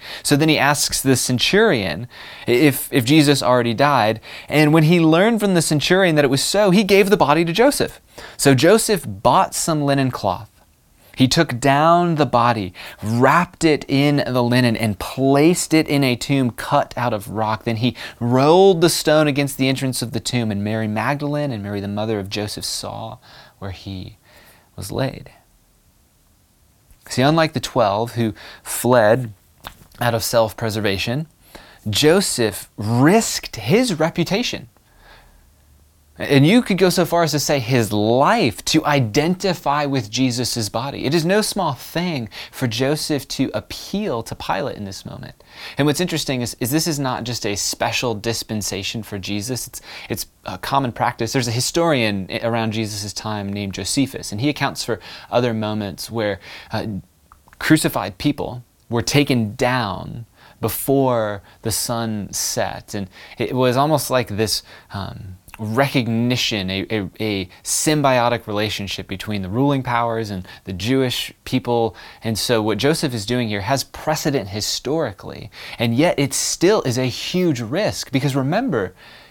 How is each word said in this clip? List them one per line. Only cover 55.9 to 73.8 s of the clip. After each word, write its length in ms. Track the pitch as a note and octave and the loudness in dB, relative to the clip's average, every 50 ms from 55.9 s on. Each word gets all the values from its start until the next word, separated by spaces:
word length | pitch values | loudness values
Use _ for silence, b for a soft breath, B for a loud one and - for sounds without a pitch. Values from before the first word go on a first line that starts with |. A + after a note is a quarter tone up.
| - - - - | -8 -10 -10 -8
where, 280 | A2+ A#2 G#2+ G#2 F#2+ - B B B B B B | -4 -2 -2 -2 -4 -6 B B B B B B
uh, 140 | A2 G#2+ - A2+ G2+ F#2 - _ _ _ _ _ - _ _ _ - | -8 -6 -6 -6 -8 -8 -10 _ _ _ _ _ -20 _ _ _ -14
crucified 640 | - - - D#3 D3+ - D#3 - A#2+ G2 F#2+ - - | -4 2 2 2 4 2 0 -2 -2 -4 -4 -6 -4
people 440 | - F#3+ F3+ - F2 - B2 B2 - _ _ _ _ | -2 -2 -2 -2 -6 -8 -8 -12 -16 _ _ _ _
were 140 | - A#2 A#2 | -4 -4 -2
taken 540 | A2 - - D3 C#3+ - C3 A#2+ A2 G#2 A#2 | -2 2 2 2 2 2 2 0 0 -2 -2
down 720 | - - B2 B2+ B2+ A2+ G2 F2+ F2 E2 F2+ A2+ A#2 A2+ - b b b b b b | -2 0 0 0 0 -2 -4 -6 -8 -10 -12 -12 -14 -14 -16 b b b b b b
before 800 | A2+ G#2+ - - - C#3 C#3 C#3 C3+ B2+ B2 A#2 A2 G#2 G#2 G2 b b b b - | -4 -4 -4 -4 0 2 2 4 4 2 2 0 0 -2 -4 -8 b b b b -6
the 80 | A2 | -4
sun 600 | G#2 - - - A#2+ A#2 A#2 A2 A2 G#2 F#2+ - | -4 -4 -4 -4 -4 -4 -4 -4 -4 -6 -6 -8
set. 640 | - - - - - A#2+ G2+ F#2+ - - - - - | -6 -6 -6 -4 -2 -2 -4 -4 -6 -10 -12 -10 -8
And 160 | G2+ G2 - B B B B B B | -8 -8 -8 B B B B B B
it 160 | A#2 - C3+ | -4 -2 0
was 200 | B2+ B2+ B2 A#2+ | 2 2 2 2
almost 360 | C3 C#3+ D#3 D#3 C3+ - - | 2 2 2 0 0 0 0
like 160 | B2+ B2+ A#2 | 0 -2 -2
this, 340 | - G2+ G2+ A2 G#2 - - B B B B B B - | -2 -2 -2 -2 -2 -2 -4 B B B B B B -10
um, 440 | G2 F#2+ F#2 - - - F#2+ F#2 - _ - - - | -10 -10 -10 -10 -14 -14 -16 -18 -18 _ -20 -14 -10
recognition, 1120 | A2 G#2+ A2 B2+ C#3 C3+ - C#3 A2+ A#2 A2+ A2+ A#2+ B2 B2+ B2 - - A#2 G2+ F#2 F#2 | -6 -2 0 2 2 2 2 0 0 0 0 0 0 0 0 0 -2 -2 -2 -4 -4 -2
a, 100 | F#2+ G2 F2+ - | -4 -4 -4 -4
a, 200 | A2+ G#2 F#2+ D#2+ - - | -4 -4 -4 -6 -6 -6
a 300 | A2 G#2+ G2+ F#2+ F2+ - B B B | -4 -4 -2 -4 -6 -8 B B B
symbiotic 840 | - - - - D#3 D#3 D3+ C#3 C3+ B2+ B2 A#2 A#2+ A#2+ A2 - | -6 -4 -2 0 0 2 2 4 4 4 4 4 2 0 -2 -4
relationship 600 | A2+ G#2 G#2 A2 G#2 - - G2+ F#2+ - - F#2 | -4 -2 -2 -2 -2 -4 -6 -8 -8 -8 -10 -8
between 360 | - G2 F#2 - G#2+ G#2+ G2+ F#2 | -10 -10 -8 -6 -6 -6 -4 -4
the 60 | F2+ | -4
ruling 340 | G2+ B2 C#3 C#3+ C#3 C3+ C3 | -2 0 2 2 2 0 -2
powers 480 | C3 A#2+ A#2 A#2+ A#2 A2+ A2+ A2 G2+ | -2 -2 -2 0 0 -2 -4 -4 -6
and 160 | G2+ F#2 F2+ B B B B | -6 -8 -10 B B B B
the 100 | F#2 F#2+ | -10 -8
Jewish 580 | F2 F#2+ A#2+ C3+ C3+ C3 B2 - - - - - _ - | -4 -2 0 2 2 2 0 -2 -4 -8 -10 -12 _ -10
people. 500 | - C3 B2 - B2 A#2+ A#2 A2+ G#2+ B B B B B B - | -4 -4 -4 -2 0 0 0 0 -2 B B B B B B -4
And 160 | A2+ A2 - | -4 -2 -2
so 200 | - - A#2+ A2 G#2+ | 0 0 2 2 2
what 160 | A2 G#2 G2+ | 0 0 0
Joseph 340 | C3 C#3+ D#3+ - E3 C3+ A#2+ | 2 0 0 0 -2 -4 -4
is 100 | A2 G2+ | -4 -4
doing 260 | A2 B2 B2+ A#2+ G#2+ | -2 -2 -2 -2 -2
here 120 | G#2+ G2+ | -4 -4
has 220 | G2 B2+ C#3 C3+ | -2 -2 -2 -2